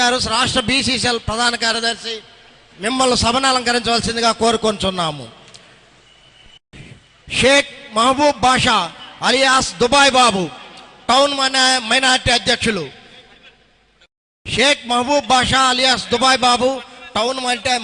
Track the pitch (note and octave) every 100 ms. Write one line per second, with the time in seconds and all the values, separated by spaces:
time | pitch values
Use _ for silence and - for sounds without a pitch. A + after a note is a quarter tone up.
0 | B3 B3 A3+ A3+ B3+ C4 A3 C4+ A#3+ B3
1 | A#3+ A#3 - A3 A#3+ A#3 A#3 A3+ A#3 A3+
2 | A3+ A3 - - - - _ - G3+ C4
3 | C4 A#3+ A3+ B3 C4+ B3+ A#3+ A#3+ A3 A#3
4 | A3 A#3 A#3 A3 A3+ A3+ G#3+ G#3 F#3+ F#3
5 | E3 D3 A#2 - - - - - _ _
6 | _ _ _ _ - - _ - - -
7 | _ _ - - B3 C#4 - - - G#3+
8 | A#3+ C4+ D4 C4+ B3 B3+ B3 G#3+ E3 -
9 | - - F3 B3+ C4 C4 B3+ E3+ A#3+ C#4
10 | C#4 B3+ A#3+ G3 E3 - - - - -
11 | - B3+ C#4+ C#4 C4 C4 C4 B3+ A3 B3+
12 | C4 B3+ - A#3+ A3+ A#3 A#3 G3 C#3 -
13 | - - - - - _ _ _ _ _
14 | _ _ _ _ - F3 C4+ C#4+ A#3+ B3
15 | B3 D4 G#3+ B3+ G#3 C4 C4 B3 C4 A#3
16 | - A#3 C4 C4 B3 A#3+ B3+ C4 - -
17 | - G#3 A#3 C4 B3+ B3 C4 B3